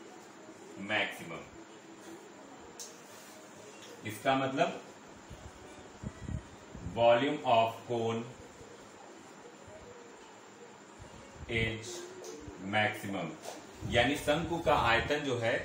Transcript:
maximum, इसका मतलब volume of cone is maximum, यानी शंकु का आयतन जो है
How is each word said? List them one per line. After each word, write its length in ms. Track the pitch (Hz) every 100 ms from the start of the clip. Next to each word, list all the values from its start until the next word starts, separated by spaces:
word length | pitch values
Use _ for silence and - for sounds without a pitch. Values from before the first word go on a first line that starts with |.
| - - - - - - - - 98
maximum, 520 | 107 95 - 85 80 - - - - - - 339 330 - - - - - - - - - - - - - - - - - - 107
इसका 280 | - 135 135
मतलब 440 | 135 139 180 - - - - - - - - - - - - - - - - - - - - - 87 107
volume 420 | 117 120 139 151 127
of 260 | 113 113 - -
cone 340 | 117 113 117 120 - - - - - - - - - - - - - - 622 494 480 466 - 453 - - - - - - - - - - - -
is 400 | 113 113 110 - - - - - - - - 95
maximum, 580 | 107 107 - 104 98 80 - - - - - 110
यानी 260 | 120 127 147
शंकु 420 | - 156 165 165
का 160 | - -
आयतन 440 | 113 113 - 147
जो 140 | 143 120
है 160 | 113 135